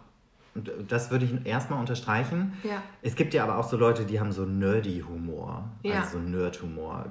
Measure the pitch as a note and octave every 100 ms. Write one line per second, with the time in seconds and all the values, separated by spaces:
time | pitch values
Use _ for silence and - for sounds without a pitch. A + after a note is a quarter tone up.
0 | - _ _ _ - - - - G2+ A#2
1 | - B2+ B2 B2 G2+ B2 - C#3 B2 A#2
2 | - A2 C3+ E3+ F#3+ - G#3+ G3+ - -
3 | - - F3+ D3+ A2 G#2+ A2+ A#2 A#2 A2+
4 | G#2 G#2+ G2+ G2 F#2+ G2 G2 A2 G#2 F2
5 | F2 E2+ E2+ D2+ E2 E2 G#2+ - G2+ G2
6 | F2+ F2 E2+ F2+ F2+ F2 E2+ D#2 D#2+ E2
7 | -